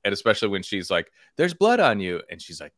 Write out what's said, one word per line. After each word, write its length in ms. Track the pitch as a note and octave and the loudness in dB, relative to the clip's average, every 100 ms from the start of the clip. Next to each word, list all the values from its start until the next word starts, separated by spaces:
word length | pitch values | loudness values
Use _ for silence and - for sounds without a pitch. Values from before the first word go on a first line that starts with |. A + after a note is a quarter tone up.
And 100 | G2+ | -4
especially 340 | G2+ A#2 G#2 G#2+ | 0 0 0 0
when 140 | G2 | -4
she's 280 | - G2 F2 | -6 -8 -2
like, 220 | F2 E2+ _ _ - | -2 -2 _ _ -2
"There's 160 | F3 | -2
blood 280 | E3+ G#3 A#3+ | 2 2 4
on 200 | D3+ G#2 | 4 2
you." 220 | F#2 F2 - | -2 -4 -6
And 100 | E2 | -14
she's 200 | - D#2+ | -14 -16
like, 100 | D2+ | -18